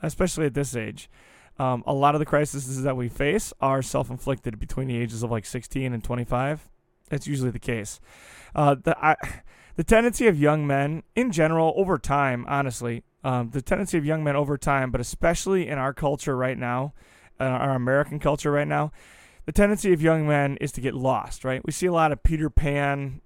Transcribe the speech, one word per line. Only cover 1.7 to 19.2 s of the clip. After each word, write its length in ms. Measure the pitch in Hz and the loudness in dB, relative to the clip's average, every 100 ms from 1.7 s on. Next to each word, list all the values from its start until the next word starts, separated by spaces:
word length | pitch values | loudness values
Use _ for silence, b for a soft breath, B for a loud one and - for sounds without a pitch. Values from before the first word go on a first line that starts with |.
| 123 - | -2 -2
a 60 | |
lot 220 | 139 143 | 2 4
of 40 | 147 | 4
the 60 | |
crises 580 | 151 147 151 143 131 131 | 2 2 2 -2 -6 -4
that 140 | 135 127 | -2 -2
we 140 | 120 | -4
face 420 | - 143 202 - - | -2 0 0 -2 -2
are 220 | 135 135 | 0 0
self-inflicted 760 | 127 135 123 123 - 131 123 107 | 0 -2 -4 -6 -4 -4 -4 -8
between 300 | - - 131 | -6 -6 -4
the 80 | 117 | -2
ages 260 | 120 113 | -4 -4
of, 80 | 117 | -4
like, 140 | 113 | -4
sixteen 480 | - 123 - 135 131 | -4 -10 -6 -4 -4
and 100 | 117 | -4
twenty-five. 680 | - 123 120 123 139 151 - _ _ _ - | -4 -4 -2 -2 -2 -4 -10 _ _ _ -8
That's 160 | 143 147 | -6 -4
usually 240 | 143 127 | -2 -2
the 80 | 113 | -4
case. 420 | - 113 101 - B B B B B | -4 -6 -6 -12 B B B B B
Uh, 220 | - 147 139 | 0 2 2
the, 200 | - - | 0 0
I, 120 | 156 - - B B B B | 2 2 0 B B B B
the 80 | B | B
tendency 460 | 160 220 240 - 233 | 4 6 6 4 4
of 100 | 156 | 6
young 260 | 147 156 | 4 4
men 380 | 143 139 143 160 - - | 2 0 0 -4 -6 -2
in 160 | 254 | 0
general 420 | 165 156 160 160 185 | 2 2 4 2 2
over 220 | 190 151 | 2 0
time, 460 | - 143 139 123 117 | 0 0 2 -2 -4
honestly, 540 | 143 135 113 120 117 - _ | -2 -2 -4 -6 -6 -10 _
um, 260 | 139 127 117 | -4 -2 -2
the 120 | 139 | -4
tendency 360 | - 202 196 170 | -2 -2 0 -2
of 60 | |
young 180 | 147 160 | 0 0
men 140 | 151 143 | 0 0
over 200 | 143 143 | 0 -2
time, 360 | 147 139 127 | 0 0 -2
but 80 | 120 | -6
especially 640 | 120 - 165 170 185 190 170 | -10 -2 0 0 0 0 0
in 100 | 143 | -4
our 160 | 131 | -4
culture 440 | 131 147 143 - 127 | -2 -2 -2 -2 -2
right 200 | 127 123 | -2 -2
now, 360 | 120 123 143 - b b b - | -4 -2 -4 -8 b b b -4
uh, 40 | |
our 300 | 131 127 139 | -2 0 0
American 460 | 131 123 139 147 151 | 0 2 2 2 -2
culture 320 | 147 147 147 | 0 0 0
right 160 | 143 147 | 0 0
now, 240 | 147 151 B B B | -2 -2 B B B